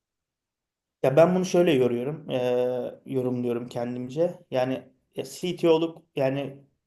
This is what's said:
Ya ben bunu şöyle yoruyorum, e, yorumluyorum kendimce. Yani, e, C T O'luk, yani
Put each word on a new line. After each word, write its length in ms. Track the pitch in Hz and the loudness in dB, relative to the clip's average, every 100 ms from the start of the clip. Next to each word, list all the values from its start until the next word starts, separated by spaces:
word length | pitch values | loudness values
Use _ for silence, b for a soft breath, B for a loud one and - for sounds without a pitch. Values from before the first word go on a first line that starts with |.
| _ _ _ _ _ _ _ _ _ _ | _ _ _ _ _ _ _ _ _ _
Ya 120 | 135 139 | 2 6
ben 200 | 170 185 | 6 4
bunu 100 | 180 | 2
şöyle 260 | 180 175 | 2 4
yoruyorum, 580 | 147 - 120 127 156 - | 4 4 0 -4 -8 -6
e, 100 | 131 123 123 123 127 120 - - | -2 0 0 0 -2 -6 -10 -6
yorumluyorum 600 | 135 127 123 123 117 120 | -4 -2 -2 -2 -4 -6
kendimce. 680 | 123 120 123 127 143 175 175 _ | -6 -6 -6 -6 -2 -2 -4 _
Yani, 300 | 131 127 127 - _ _ - | -2 -2 -4 -10 _ _ -12
e, 80 | |
C 320 | 127 - 180 170 | -12 -8 -6 0
T 140 | 170 | 4
O'luk, 320 | 160 165 - _ - | 4 2 -6 _ -2
yani 420 | 135 139 139 - _ _ | -2 -2 -6 -12 _ _